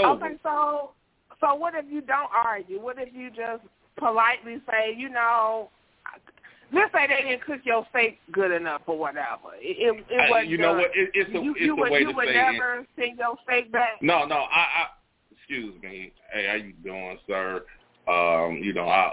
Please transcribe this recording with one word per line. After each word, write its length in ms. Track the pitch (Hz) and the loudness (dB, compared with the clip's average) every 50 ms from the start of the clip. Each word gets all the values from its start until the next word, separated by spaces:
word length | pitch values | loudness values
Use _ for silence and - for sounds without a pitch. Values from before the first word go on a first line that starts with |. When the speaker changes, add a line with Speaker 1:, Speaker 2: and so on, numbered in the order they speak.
| 196 | 4
Speaker 1:
over. 200 | - - 302 330 | 4 4 2 -2
Speaker 2:
Okay, 100 | 311 302 311 - | -8 -8 -6 -4
so, 480 | 320 294 294 302 294 294 294 285 277 - _ _ _ _ _ _ _ - - | -2 0 0 0 0 0 -4 -6 -8 -14 _ _ _ _ _ _ _ -4 0
so 140 | - 294 277 | 2 2 2
what 180 | 294 330 339 330 | 2 -2 -4 -4
if 100 | 320 294 285 | -6 -8 -6
you 120 | 294 302 | -8 -8
don't 280 | 262 240 262 277 294 - 190 | -4 -2 0 0 0 0 0
argue? 460 | 226 233 233 220 202 180 180 185 202 | 2 2 2 0 -4 -6 -8 -10 -8
What 160 | 220 247 254 269 | -8 -10 -10 -10
if 100 | 254 247 247 | -10 -12 -12
you 160 | 254 254 254 | -14 -14 -12
just 340 | 220 226 226 233 226 233 - - _ _ _ _ _ | -10 -10 -8 -8 -10 -10 -14 -18 _ _ _ _ _
politely 640 | - - 233 220 226 226 233 247 240 226 233 233 285 - - | -2 0 2 4 4 4 4 2 0 -4 -10 -12 -12 -6 -2
say, 240 | 220 220 220 220 226 | 0 0 0 0 -2
you 140 | 233 254 269 | -6 -8 -6
know, 600 | 254 240 233 233 240 226 220 220 220 220 208 196 _ _ _ _ _ _ - - - - _ - - _ - - - _ _ - | -2 0 2 4 4 4 2 2 0 -4 -6 -10 _ _ _ _ _ _ -18 -18 -18 -20 _ -20 -20 _ -20 -20 -20 _ _ -2
let's 220 | 254 349 415 415 - | 0 2 2 2 4
say 140 | 330 285 | 2 2
they 200 | 269 277 277 269 | 4 2 0 0
didn't 160 | 269 254 240 - | -2 -4 -4 -6
cook 180 | - 294 262 - | -8 -8 -4 -2
your 220 | 247 226 226 220 - | 0 0 0 0 0
steak 300 | - 247 233 220 220 _ _ - | 0 0 0 0 -2 _ _ -6
good 200 | 165 190 196 185 | -2 0 2 2
enough 300 | 175 170 170 165 151 147 - | 2 0 -2 -4 -6 -6 -4
or 120 | - 165 | -4 -4
whatever. 580 | 156 156 143 139 151 139 120 113 - - - - 101 | -4 -4 -4 -4 -6 -6 -6 -8 -10 -12 -16 -16 -10
It, 180 | - 160 185 - | -8 -8 -4 0
it, 260 | - 226 220 220 202 - | 0 0 0 0 -4 -2
it 100 | 226 254 | 2 4
Speaker 1:
Uh, 40 | - 262 | 4 4
Speaker 2:
wasn't 200 | 233 226 - 165 | 4 4 2 2
Speaker 1:
you 80 | 165 170 | 0 2
know 100 | - 170 170 | 2 2 4
Speaker 2:
done. 40 | |
Speaker 1:
what? 140 | 180 175 170 - | 2 2 0 2
It, 160 | 190 190 190 - | 0 0 0 0
it's 140 | 196 190 196 | -2 -2 0
a, 120 | 220 170 - | -2 -2 -2
Speaker 2:
You, 80 | 294 | -2
Speaker 1:
it's 100 | 294 - | -2 0
Speaker 2:
you 120 | 165 302 311 | 0 2 2
Speaker 1:
a 60 | 277 | 2
Speaker 2:
would, 120 | - 240 | 2 4
Speaker 1:
way 80 | - 277 | 4 4
Speaker 2:
you 80 | - - | 2 2
Speaker 1:
to 40 | 262 | 0
Speaker 2:
would 120 | 262 240 | 0 0
Speaker 1:
say 60 | 254 247 | 2 4
Speaker 2:
never 460 | 240 254 262 247 240 247 247 247 247 | 4 4 2 2 0 -2 -4 -4 -6
Speaker 1:
it. 80 | 262 - _ - | -8 -12 _ -6
Speaker 2:
send 180 | 247 240 240 | -6 -6 -4
your 180 | 247 240 233 233 - _ | -4 -4 -4 -6 -6 _
steak 260 | - 247 247 247 226 | -2 -2 -2 0 0
back? 280 | 226 233 240 226 220 202 | 0 0 0 0 -2 0
Speaker 1:
No, 240 | - 151 175 160 143 | 0 2 2 2 2
no. 100 | 147 156 | 0 -2
I, 240 | 143 135 - 147 165 | -2 -2 0 2 2
I, 260 | 170 135 135 165 165 - - _ _ _ _ _ _ _ | 2 2 0 -2 -4 -4 -8 _ _ _ _ _ _ _
excuse 420 | _ _ _ - 143 127 113 104 92 87 | _ _ _ -8 -8 -8 -8 -10 -12 -14
me. 300 | 92 95 98 95 95 - - _ _ - | -16 -14 -14 -14 -14 -16 -18 _ _ -10
Hey, 160 | - 107 98 | -6 -4 -2
how 80 | 98 104 | -2 -2
you 180 | 110 104 101 90 82 85 | -4 -6 -10 -14 -14 -12
doing, 340 | 95 92 95 92 92 92 90 _ | -10 -10 -10 -10 -10 -12 -12 _
sir? 380 | - 98 95 95 92 92 90 - - - - _ _ _ _ _ | -6 -4 -4 -2 -4 -4 -6 -8 -12 -18 -20 _ _ _ _ _
Um, 520 | - 87 87 87 85 85 82 85 85 85 71 92 | 0 2 4 4 4 4 4 2 0 -2 -4 -4
you 100 | 101 90 | -2 -2
know, 140 | 90 87 | 0 2
I 240 | 85 90 95 92 85 | 4 4 4 4 2